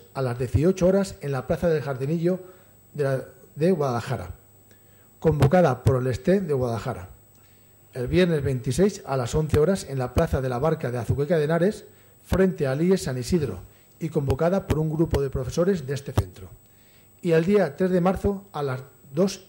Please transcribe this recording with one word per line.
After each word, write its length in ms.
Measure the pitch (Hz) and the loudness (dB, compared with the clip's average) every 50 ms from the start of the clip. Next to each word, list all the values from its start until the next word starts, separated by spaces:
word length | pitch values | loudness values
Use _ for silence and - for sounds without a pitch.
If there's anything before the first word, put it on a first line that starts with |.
| - _ - | -20 _ -8
a 80 | 139 | -6
las 160 | 131 120 120 123 | -4 -4 -4 -4
dieciocho 480 | 131 117 - 135 151 185 190 - 170 | -4 -2 0 2 2 2 2 2 2
horas, 300 | 185 190 196 190 - - - | 2 2 2 0 -2 -6 -10
en 120 | - 143 | -8 -6
la 140 | 139 127 - | -6 -6 -4
Plaza 220 | - 170 160 180 170 | -4 -4 0 0 0
del 140 | 160 147 | 0 0
Jardinillo 580 | 123 139 135 120 135 143 165 170 165 175 185 180 - - - - _ _ _ _ _ _ - | -2 -4 -6 -6 -4 -4 -2 0 0 0 -2 -2 -6 -14 -20 -20 _ _ _ _ _ _ -6
de 100 | 143 143 | -4 -2
la, 200 | 135 135 127 - - - - - - _ | -2 -2 -2 -6 -10 -18 -20 -20 -18 _
de 160 | 139 156 185 | 0 2 2
Guadalajara, 580 | 190 151 143 131 120 117 - - 123 - 85 87 - - _ _ _ _ _ _ _ _ _ _ _ _ _ _ _ _ | 2 2 0 -2 -2 -4 -4 -4 -6 -6 -6 -10 -14 -18 _ _ _ _ _ _ _ _ _ _ _ _ _ _ _ _
convocada 640 | - 160 151 143 135 135 185 180 175 143 120 - - | 0 2 4 4 4 4 6 4 4 4 2 2 2
por 160 | - 135 123 | 2 2 2
el 60 | 127 | 0
Este 340 | 127 117 - - 175 185 208 | -2 -4 -2 0 2 2 2
de 140 | 190 151 143 | 0 -2 -2
Guadalajara. 560 | 127 127 120 113 113 - 131 101 90 90 - - - _ _ _ _ _ _ _ _ _ _ _ _ _ _ | -2 -2 -2 -4 -4 -6 -8 -8 -8 -12 -16 -20 -20 _ _ _ _ _ _ _ _ _ _ _ _ _ _
El 140 | - 127 123 | -10 -8 -4
viernes 360 | 131 151 175 185 175 160 143 | 0 2 2 4 4 2 0
veintiséis, 600 | 135 143 131 123 - 135 123 - 190 208 - - - | 0 -2 -2 -2 -2 -2 0 2 2 2 0 -4 -8
a 140 | - 139 135 | -6 -4 -4
las 160 | 120 117 - | -4 -2 -2
once 240 | 156 156 143 - 147 | -2 0 2 2 4
horas, 260 | 151 185 196 185 - | 4 4 2 0 -4
en 140 | - 139 131 | -6 -6 -4
la 160 | 123 123 - | -4 -2 0
Plaza 260 | - 165 160 - 139 | 0 0 0 0 -2
de 80 | 131 127 | -2 -2
la 100 | 123 120 | -2 0
Barca 320 | 147 165 160 156 - 120 | 0 0 0 -2 -2 -4
de 60 | 120 | -4
Azuqueca 400 | 123 107 - 131 131 147 156 175 | -4 -4 -4 -2 -2 0 0 0
de 80 | 156 147 | 0 2
Henares, 400 | 151 165 170 175 208 208 - - - - _ _ _ _ _ _ | 0 2 2 2 0 0 -4 -12 -20 -20 _ _ _ _ _ _
frente 420 | - 170 180 190 185 160 - 143 | 2 4 6 6 6 4 0 -2
al 140 | 131 135 147 | -2 0 2
ies 220 | 170 185 190 175 | 4 4 2 2
San 160 | - 160 127 127 | 2 -4 -4 -4
Isidro, 420 | 120 - 185 165 147 101 95 95 - - _ _ _ _ _ _ | -2 0 0 0 0 -2 -6 -10 -14 -18 _ _ _ _ _ _
y 80 | 165 156 | -10 -4
convocada 580 | - 160 139 135 135 - 160 175 190 190 185 | -2 -2 0 0 0 2 2 2 2 0 0
por 120 | - - 156 | 0 -2 0
un 120 | 160 156 | 0 0
grupo 300 | 151 151 165 160 - 143 | 0 0 0 0 0 -2
de 80 | 143 131 | -2 -2
profesores 580 | - 135 127 127 - 165 175 190 202 165 135 | -4 -4 -6 -2 -2 0 2 2 0 0 -2
de 60 | 131 | -6
este 200 | 143 - - 139 | -8 -8 -8 -2
centro. 360 | - 131 95 92 - - 92 - - - _ _ _ _ _ _ _ _ _ _ _ _ | -2 -2 -2 -2 -8 -18 -20 -20 -20 -20 _ _ _ _ _ _ _ _ _ _ _ _
Y 120 | - 175 | 0 2
el 120 | 160 160 160 | 2 4 4
día 320 | 190 208 208 175 139 - | 4 4 4 2 2 0
tres 140 | - 185 180 | -2 0 2
de 100 | 185 180 | 2 2
marzo, 440 | 170 185 185 - - 202 202 196 - - | 2 2 0 2 0 -2 -2 -2 -8 -12
a 100 | - 151 | -8 -6
las 180 | 143 135 127 123 131 - _ _ - - | -4 -4 -6 -6 -10 -16 _ _ -20 -6
dos 320 | 135 165 196 190 - - - | -2 0 0 0 -2 -6 -14